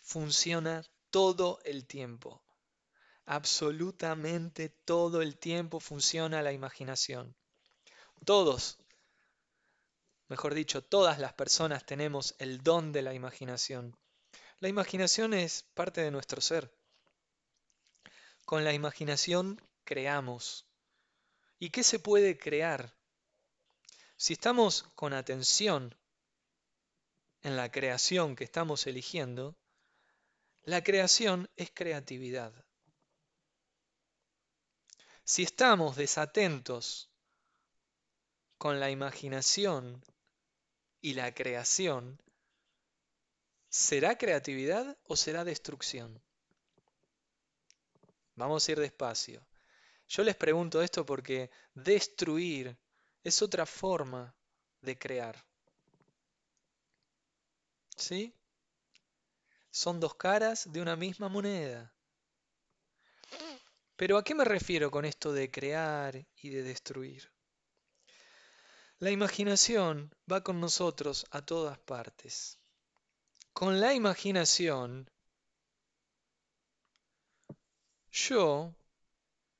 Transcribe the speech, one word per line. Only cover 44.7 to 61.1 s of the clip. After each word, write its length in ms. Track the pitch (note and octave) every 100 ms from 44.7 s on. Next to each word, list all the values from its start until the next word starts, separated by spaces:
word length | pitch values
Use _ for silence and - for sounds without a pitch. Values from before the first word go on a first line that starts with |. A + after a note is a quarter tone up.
| G3 C4+ C#4+
o 100 | -
será 300 | D#3 - D#3+
destrucción? 760 | F3 D3+ - C#3 - B2+ A#2 A2+ _ _ _ _ _ _ _ _ _ _ _ _ _ _ _ _ _ _ _ _ _
Vamos 320 | - B2+ D#3 D3
a 60 |
ir 80 | D#3
despacio. 640 | C#3+ - B2 A2 - A#2 - _ _ _ _ _ _
Yo 140 | -
les 140 | G#3+ F#3+
pregunto 440 | D#3 D#3+ E3+ D#3+
esto 240 | F3 -
porque 460 | C#3+ C3+ C3 C3 B2+ - _
destruir 1040 | - C#3 G3+ - - D#3+ D#3 F3 C#3+ B2+ A#2+ _ _ _ _
es 200 | E3+ -
otra 240 | G3+ F3+ D#3+
forma 680 | - F#3 F3 C3+ B2+ B2 - _ _ _ _
de 180 | B2+ B2+
crear. 460 | C3+ B2+ A#2 A2+ _ _ _ _ _ _ _ _ _ _ _ _ _ _ _ _ _ _ _ _ _ _ _ _ _
¿Sí? 380 | - - F3+ A#3 - _ _ _ _ _ _ _ _ _ _ _ _ _
Son 300 | - F3 F3
dos 140 | D#3+
caras 580 | - F#3 G#3 - - -
de 80 | D#3
una 160 | E3+ E3
misma 320 | F#3